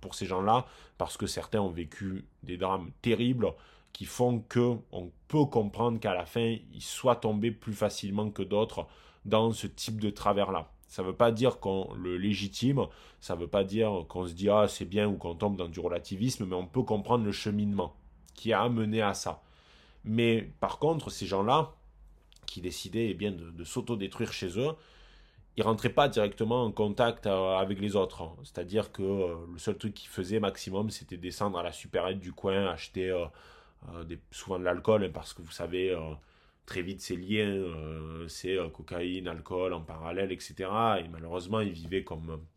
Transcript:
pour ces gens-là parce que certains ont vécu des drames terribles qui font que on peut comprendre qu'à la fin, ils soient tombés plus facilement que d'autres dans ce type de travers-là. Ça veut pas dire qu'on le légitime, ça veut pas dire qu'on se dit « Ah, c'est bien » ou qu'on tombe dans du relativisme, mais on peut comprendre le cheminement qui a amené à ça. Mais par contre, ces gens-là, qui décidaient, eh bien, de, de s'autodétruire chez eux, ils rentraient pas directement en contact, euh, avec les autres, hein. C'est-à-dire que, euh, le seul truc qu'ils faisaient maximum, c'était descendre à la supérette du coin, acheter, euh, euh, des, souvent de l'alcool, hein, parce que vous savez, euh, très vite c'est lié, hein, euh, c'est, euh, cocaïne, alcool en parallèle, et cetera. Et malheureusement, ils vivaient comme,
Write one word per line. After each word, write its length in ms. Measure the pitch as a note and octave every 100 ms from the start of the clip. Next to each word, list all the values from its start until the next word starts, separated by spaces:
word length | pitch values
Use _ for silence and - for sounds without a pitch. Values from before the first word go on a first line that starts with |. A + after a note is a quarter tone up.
pour 140 | F#2+
ces 120 | - F#2+
gens-là 400 | F#2 G2 A#2+ - - - -
parce 180 | E2+ -
que 100 | G2
certains 340 | - - G#2+
ont 100 | G2
vécu 560 | E2+ E2 - G2 F#2+ - _
des 160 | - F2+
drames 320 | F#2 F#2+ D#2+ -
terribles 520 | A#2+ G#2+ A#2+ B2+ G2 - - - _
qui 120 | -
font 360 | - - B2 A#2+
que 360 | A2+ B2 A#2+ A#2 -
on 180 | F#2+ F2+ - -
peut 160 | D#3
comprendre 560 | D3 A#2+ G2+ G#2+ A#2+ A2+
qu'à 140 | G#2
la 120 | F2+ F2
fin, 300 | A#2 A2+ A2+ -
ils 100 | -
soient 340 | - - B2+ A#2
tombés 340 | A2+ G#2 A#2
plus 240 | A2 -
facilement 560 | G2+ G#2 - G2+ G2+ G#2+
que 120 | G#2
d'autres 440 | F#2 G2+ A2 - E2 - - -
dans 280 | G#2 A2 A2+
ce 140 | G#2+ F#2+
type 340 | - - A2
de 100 | G#2+
travers-là. 600 | G2+ G#2 G2+ F#2+ F2 D#2 - -
Ça 160 | -
veut 120 | F#2
pas 180 | - A#2
dire 260 | A2+ B2+ -
qu'on 360 | G2 F#2+ F#2
le 240 | G#2 F2+ F2+
légitime, 680 | G2+ G2 G2+ - B2 C#3 F2+ - - -
ça 160 | -
veut 140 | G#2+ F2
pas 160 | G2+
dire 400 | F#2+ G#2+ A2 F#2+ D#2+
qu'on 160 | F2+ F2+
se 80 |
dit « 160 | E2+ G2+
Ah, 180 | G#2 G2+
c'est 160 | -
bien » 240 | F2 G2+ G#2
ou 80 | F#2
qu'on 180 | F2
tombe 220 | E2+ G#2 F#2+
dans 120 | E2+
du 120 | E2
relativisme, 640 | F2 F2 - F#2+ B2+ B2
mais 100 | F#2+
on 120 | F2+ F2+
peut 160 | B2+
comprendre 420 | A#2 G#2+ G2 A#2+
le 80 | G#2+
cheminement 640 | G2 G#2+ G#2 G#2 G2+ E2+ - - - -
qui 180 | - A2
a 80 | G2+
amené 400 | A#2+ A#2 G#2+ A2
à 140 | G#2
ça. 280 | F#2+ - E2 - - - - - -
Mais 460 | G#2+ A2+ A#2 A2+ G2+ -
par 180 | F#2+ -
contre, 320 | D3+ D#3+ -
ces 140 | -
gens-là, 500 | F#2+ G2 G#2 D3 D3+ - - - - - _ -
qui 160 | - -
décidaient, 480 | F2 - F2+ G#2+ A2+
eh 60 |
bien, 160 | F2 G#2
de, 200 | F2 E2
de 140 | E2+
s'autodétruire 720 | E2 B2+ G#2+ A2+ F#2+ - G#2+
chez 240 | - F#2+ F#2+
eux, 140 | D3 D#3+ - - - - - - - -
ils 60 |
rentraient 260 | A2 A2 B2+
pas 200 | - C#3+
directement 560 | A#2 G#2 - A2 B2
en 80 | A#2
contact, 540 | - G#2 G2+ A#2 A#2 G#2
euh, 300 | F#2+ F#2+ F#2+
avec 240 | F#2+ G2
les 160 | G#2 G2
autres, 260 | F#2 -
hein. 100 | E2 F2
C'est-à-dire 480 | C#3 - E2 G#2+ G2
que, 120 | -
euh, 320 | F#2+ G2 F2+ E2+ E2+
le 60 | E2+
seul 180 | - G2
truc 180 | G#2+
qu'ils 140 | - -
faisaient 320 | - F#2 G#2+
maximum, 500 | G2 - - F#2+ A2
c'était 280 | - D2 F2+
descendre 400 | F2+ - G2+ F2+
à 40 |
la 100 | F2
supérette 480 | - - F2+ F2+ G2
du 120 | F2+
coin, 340 | - G2 G2 G2
acheter, 420 | D#2+ - F#2+ F#2
euh, 140 | F2+ E2+ - - - - _ F#2
euh, 100 | E2+
des, 140 | E2+ E2 -
souvent 280 | - - F#2
de 60 |
l'alcool, 400 | F2+ F2 - G#2+
hein, 60 | F#2
parce 220 | D#2+ -
que 80 | -
vous 80 | D#2+
savez, 400 | - E2+ F2+ F#2
euh, 240 | E2+ D#2+ D2 - _ _ _
très 160 | - F#2
vite 220 | F2 F#2+
c'est 140 | - F2+
lié, 260 | F#2 G#2+
hein, 80 | G#2
euh, 800 | G2 F#2 D#2+ D#2 D#2+ D#2 D#2+ E2
c'est, 280 | - F#2 F#2+
euh, 140 | E2
cocaïne, 580 | D#2+ C#2+ F2 F2+ F#2 F2
alcool 460 | D#2+ - F#2 F#2
en 80 | F2
parallèle, 500 | D#2+ D#2+ D#2+ F2+ G2
et 80 | F2
cetera. 600 | - D#2+ F#2 G#2+ A#2 G2
Et 80 | E2
malheureusement, 520 | E2 E2 F2+ F2 A2
ils 120 | G2+
vivaient 320 | E2 E2 F#2+
comme, 360 | F#2 D#2+ D#2+ D#2 D#2+